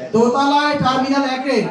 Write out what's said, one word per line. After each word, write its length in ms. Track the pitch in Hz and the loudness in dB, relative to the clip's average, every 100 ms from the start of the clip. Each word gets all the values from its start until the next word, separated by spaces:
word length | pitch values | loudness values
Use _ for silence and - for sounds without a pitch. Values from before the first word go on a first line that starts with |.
| 127 | -2
দোতলায় 680 | 220 240 269 277 285 294 285 | 2 2 2 2 2 0 0
টার্মিনাল 440 | 254 262 262 277 | 0 0 0 0
একে। 440 | 269 254 277 226 175 | -2 -2 -2 -2 -2